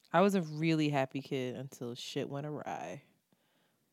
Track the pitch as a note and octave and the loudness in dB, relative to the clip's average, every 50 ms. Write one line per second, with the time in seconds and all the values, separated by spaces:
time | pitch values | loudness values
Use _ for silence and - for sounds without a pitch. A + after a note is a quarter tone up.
0 | _ _ - E3 F#3+ G#3 F#3+ F#3+ E3 D#3 D3+ D3+ D#3+ E3 D#3+ D#3 D#3 D3 C#3+ C3+ | _ _ 4 6 6 6 6 2 0 -2 -2 0 2 4 4 4 4 4 4 2
1 | C3+ - - C#3 C3 - C#3+ C3 B2+ B2+ A#2 B2 C3 C#3 - - B2+ A#2+ A#2+ - | 0 0 -2 -8 -6 -4 -2 -2 -2 -2 -4 -6 -10 -10 -10 -8 -8 -8 -8 -8
2 | - - - C#3+ - - C#3 C#3 D3 D3+ D3+ B2+ - - E3 - - E3+ F#3 D3 | -10 -6 -6 -4 -4 -4 -6 -8 -6 -6 -8 -8 -6 -6 -6 -6 -8 -10 -10 -12
3 | - _ _ _ _ _ _ _ _ _ _ _ _ _ _ _ _ _ | -16 _ _ _ _ _ _ _ _ _ _ _ _ _ _ _ _ _